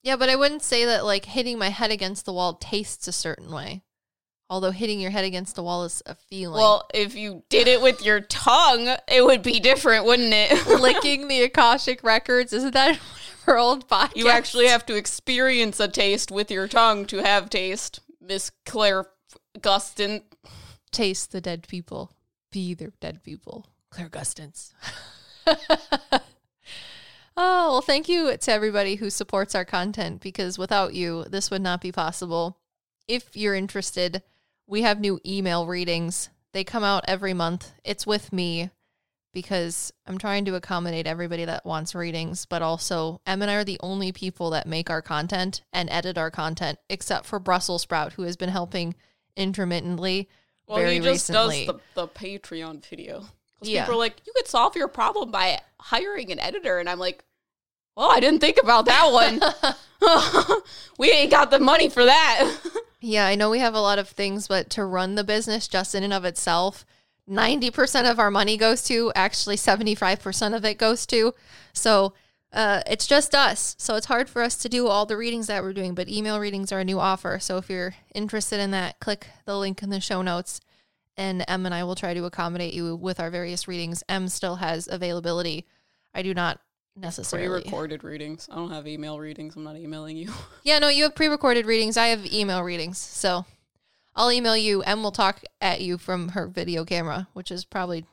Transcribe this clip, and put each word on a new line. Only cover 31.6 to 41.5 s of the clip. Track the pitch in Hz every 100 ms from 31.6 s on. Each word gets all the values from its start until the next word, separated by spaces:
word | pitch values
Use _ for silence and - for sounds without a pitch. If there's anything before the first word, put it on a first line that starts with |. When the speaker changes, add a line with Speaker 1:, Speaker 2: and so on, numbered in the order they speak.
Speaker 1:
not | 185 180
be | 185
possible. | 180 160 170 180 165 170 - _ _ _ _ -
If | 240 - 202
you're | 208
interested, | 196 196 202 185 - 180 185 _ _ _ _ _
we | 202
have | 233 208
new | 202 190
email | - 196 185 170 170
readings. | 180 175 170 170 180 - _ _
They | 190
come | 190 233
out | 202 196 -
every | 190 196 185
month. | 170 180 - _
It's | - 202 -
with | 208 -
me, | 190 175 165 180 _ _ _ _ _ _
because | 185 175 190 170 170 - _ -
I'm | 185
trying | 208 202 202
to | 185
accommodate | - 180 175 165 160
everybody | 165 170 170
that | 165